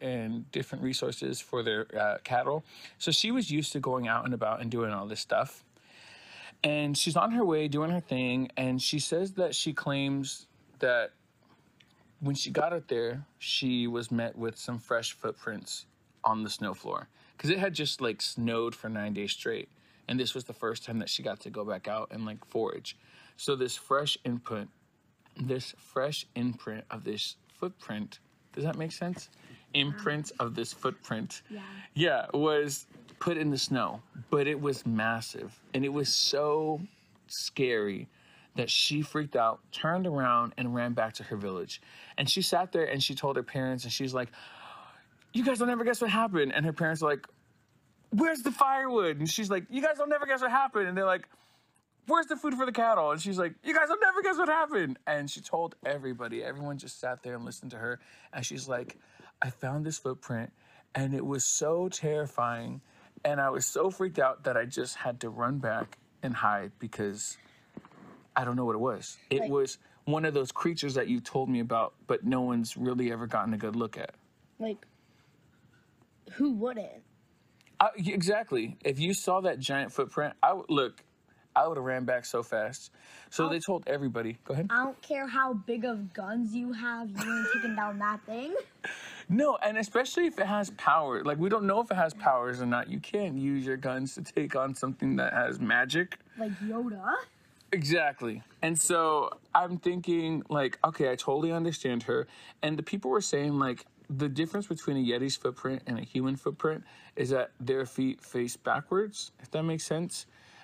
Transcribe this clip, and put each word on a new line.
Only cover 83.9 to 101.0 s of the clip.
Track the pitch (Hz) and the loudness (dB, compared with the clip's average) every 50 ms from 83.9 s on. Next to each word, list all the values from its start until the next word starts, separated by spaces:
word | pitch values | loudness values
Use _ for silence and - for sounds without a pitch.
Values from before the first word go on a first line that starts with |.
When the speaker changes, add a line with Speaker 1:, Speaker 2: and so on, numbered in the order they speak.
| 139 143 139 131 113 117 113 113 117 - - | -2 0 0 -2 -2 -2 -2 -4 -6 -8 -8
Speaker 1:
Go | - 139 | -4 -2
ahead. | 143 175 202 | -2 0 2
Speaker 2:
I | 233 247 262 | 2 2 2
don't | 269 262 - | 0 -4 -8
care | - - 302 269 277 254 | -6 -4 -2 -2 -2 -2
how | 226 269 269 262 247 | 0 2 2 2 0
big | 202 190 - 233 247 220 | -4 -2 -2 -4 -2 0
of | 247 233 208 202 185 - | -2 -2 -4 -6 -8 -8
guns | - 190 190 220 240 240 214 214 | -8 -8 -4 -2 -2 -2 -2 -2
you | 240 240 247 240 | -4 -4 -4 -4
have, | 220 233 240 233 233 233 214 | -4 -4 -4 -4 -4 -6 -8
you | 196 196 | -6 -6
ain't | 214 220 226 226 226 - - | -4 -2 -2 0 0 0 0
taking | 254 - 226 220 | 0 0 0 -2
down | 208 208 208 202 202 | 0 -2 -2 -2 0
that | 208 208 214 208 - | 0 0 0 -2 -4
thing. | - 220 233 262 311 381 508 | -8 -8 -6 -6 -4 -4 -4
<laughs> | - - _ _ - - - - - - - - - - | -4 -6 _ _ -10 -10 -10 -10 -12 -14 -16 -12 -2 2
Speaker 1:
No, | 175 233 294 294 254 - | 4 6 6 6 4 4
and | - 214 214 220 | 2 0 0 0
especially | 220 208 - 233 262 262 - 349 349 | -2 2 2 2 2 2 2 2 2
if | 320 - - | 2 2 2
it | 190 190 | 0 2
has | 208 208 202 185 | 2 0 0 -2
power. | 208 - - - 143 160 151 135 123 101 - | -4 0 4 6 6 6 4 2 0 0 0
Like, | 147 147 147 | 0 2 2
we | 170 196 | 2 2
don't | 220 220 202 196 | 2 2 2 2
know | 196 220 | 2 2
if | 240 - | 2 2
it | 196 180 | 2 2
has | 165 160 - | 2 2 0
powers | - - 143 135 123 120 123 123 123 127 | 2 4 4 4 4 2 0 -2 0 0
or | |
not. | 120 120 123 - - | 2 2 0 0 -2
You | - 147 | -6 -8
can't | - - - 208 202 180 135 135 | -6 -2 -2 -2 0 0 -2 -2
use | 135 139 139 139 127 | 0 0 0 0 0
your | 135 131 131 | -2 -2 -2
guns | 135 131 127 131 135 131 - | -2 -2 -2 -2 -4 -4 -6
to | - - | -8 -10
take | - - - 147 143 - | -4 -2 -2 0 0 0
on | 131 131 135 135 | 0 0 0 -2
something | - - 131 135 - 135 135 135 131 | -4 -4 -4 -4 0 0 2 2 2
that | 127 - - | 2 2 2
has | 117 123 127 - - | 2 2 2 0 0
magic. | 127 110 117 120 127 131 - 165 180 185 - - - _ - | 0 2 4 4 4 4 2 0 0 0 -4 -14 -16 _ -8
Speaker 2:
Like | 226 226 214 196 180 | -6 -4 -4 -4 -4
Yoda. | 202 214 220 233 247 240 208 196 185 226 320 523 523 - _ _ _ _ _ _ _ - | -4 -4 -2 -2 -2 -4 -4 -4 -2 -2 -2 -2 -2 -6 _ _ _ _ _ _ _ -4
Speaker 1:
Exactly. | - 185 147 139 165 175 156 147 139 - 123 117 107 - - _ - - - | -2 0 2 2 4 4 4 2 0 0 -4 -4 -4 -6 -10 _ -10 -2 -2
And | 160 170 160 | 0 2 2
so | - - 175 170 165 160 156 147 131 - - - _ _ - | 2 4 4 4 6 6 4 4 2 0 -2 -8 _ _ 4
I'm | 165 180 175 180 170 | 4 4 4 -2 0
thinking, | - 180 180 180 170 180 170 165 165 160 160 147 - - | 0 0 0 0 0 0 2 2 2 2 0 -2 -2 0
like, | 151 147 135 127 - - - | 0 2 2 0 0 0 0
okay, | 160 156 - | 0 2 2